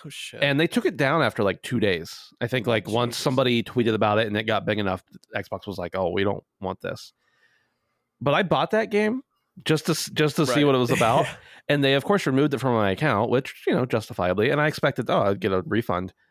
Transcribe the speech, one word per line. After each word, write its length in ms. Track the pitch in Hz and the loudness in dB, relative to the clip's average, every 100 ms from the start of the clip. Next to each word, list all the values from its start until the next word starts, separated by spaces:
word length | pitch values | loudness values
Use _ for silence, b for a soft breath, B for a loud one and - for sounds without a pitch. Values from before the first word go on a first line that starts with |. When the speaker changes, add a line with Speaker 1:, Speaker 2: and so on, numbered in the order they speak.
Speaker 1:
Oh, 60 | 151 | -18
shit. 320 | - - - | -14 -14 -2
Speaker 2:
And 180 | 143 139 | 0 2
they 60 | 165 | 2
took 180 | 247 320 | 0 -2
it 120 | 151 | 0
down 240 | 135 160 | 0 2
after, 220 | 120 - | 0 2
like, 180 | 98 85 | 0 0
two 180 | - 123 | -4 0
days. 540 | 104 87 80 - - _ | 0 0 -4 -14 -20 _
I 60 | 120 | -4
think, 180 | 127 120 | -2 0
like, 220 | 113 95 | -2 0
once 240 | 110 120 - | 0 0 -2
Speaker 1:
Jesus. 80 | |
Speaker 2:
somebody 380 | 147 131 127 117 | -2 0 2 0
tweeted 300 | 104 123 117 | 0 0 2
about 240 | 156 107 104 | 2 2 2
it 100 | 113 | 0
and 80 | 104 | -2
it 80 | |
got 220 | 110 104 113 | 0 -2 0
big 140 | 107 | -2
enough, 240 | 98 92 - - _ 113 | -2 -4 -6 -20 _ -10
Xbox 320 | - 95 - | -8 -10 -10
was 100 | 87 | -8
like, 180 | 87 95 | -6 -4
"Oh, 140 | 90 | -2
we 140 | 95 | 0
don't 200 | 101 - - _ | -2 -2 -10 _
want 220 | 92 95 | -6 -6
this." 320 | 92 92 - _ _ _ _ _ _ _ _ _ _ _ | -8 -10 -14 _ _ _ _ _ _ _ _ _ _ _
But 140 | 123 | 0
I 80 | 151 | 0
bought 280 | 180 143 160 | 2 0 2
that 180 | 220 214 | 0 0
game 320 | 208 214 262 - _ _ - - | 0 0 -2 -8 _ _ -8 -2
just 200 | 156 - | 0 0
to 60 | |
s-, 180 | 156 - | -4 -4
just 280 | 123 151 - | 0 0 2
to 80 | 139 | 2
see 60 | 123 | 4
Speaker 1:
Right. 100 | 147 | 4
Speaker 2:
what 100 | 131 | 4
it 40 | |
was 120 | 120 | 2
about. 340 | 120 113 135 - | 2 4 2 0
Speaker 1:
<laughs> 40 | B | B
Yeah. 0 | B B - | B B -2
Speaker 2:
And 120 | 147 | 2
they, 120 | 139 | 2
of 100 | 135 | 2
course, 240 | - 202 143 | 2 0 2
removed 260 | 131 147 | 2 2
it 40 | 131 | 0
from 160 | 131 | 0
my 180 | 117 101 | 2 2
account, 380 | 92 151 101 113 | 2 0 2 2
which, 340 | 120 - - - | 0 -2 -6 -2
you 80 | |
know, 120 | 202 127 | 0 0
justifiably. 640 | 117 - - 90 92 117 | -2 -4 -2 0 2 2
And 100 | 143 | 2
I 80 | 151 | 0
expected, 420 | - 147 - 113 | 0 -2 0 0
"Oh, 120 | 185 | 0
I'd 180 | 101 98 | 2 0
get 140 | 101 | 0
a 80 | 92 | -2
refund." 520 | 85 104 - 90 95 - _ | 0 -2 -2 -4 -6 -12 _